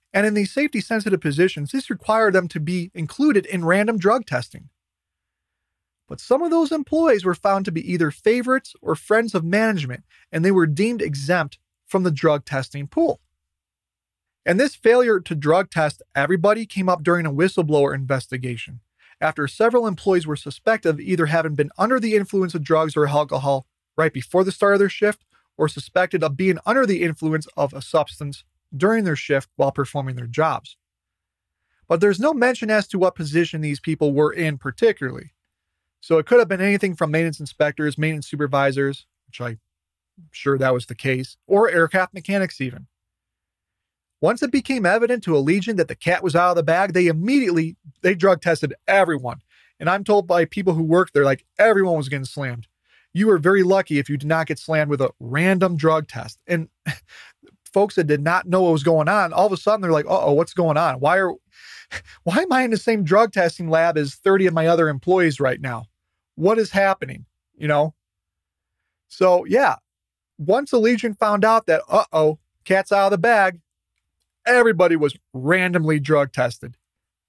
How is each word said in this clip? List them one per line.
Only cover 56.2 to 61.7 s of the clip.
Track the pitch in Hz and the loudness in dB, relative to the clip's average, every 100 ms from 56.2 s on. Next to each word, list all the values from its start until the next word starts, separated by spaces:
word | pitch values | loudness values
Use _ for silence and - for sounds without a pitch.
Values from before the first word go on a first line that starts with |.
| 120 - - | -14 -14 -6
And | 170 160 _ - | -6 -6 _ -10
<laughs> | - _ - - _ _ _ - | -10 _ -20 -20 _ _ _ -4
folks | 196 202 190 | 0 0 0
that | 156 | 0
did | 147 | 0
not | 156 180 180 | 0 -2 0
know | 185 | 0
what | 180 | 2
was | 160 | 2
going | 151 160 151 | 2 2 2
on, | 208 175 | 0 0
all | 160 202 | 2 0
of | |
a | 190 | 0
sudden | - 214 | 0 0
they're | 180 | 2
like, | 156 147 | 0 2
"Uh-oh, | 185 147 | 0 2
what's | 147 170 | 2 0
going | - 165 147 | 0 0 2
on? | 165 131 | 0 0
Why | 139 185 | 0 2
are, | 185 - _ _ - | 0 -6 _ _ -20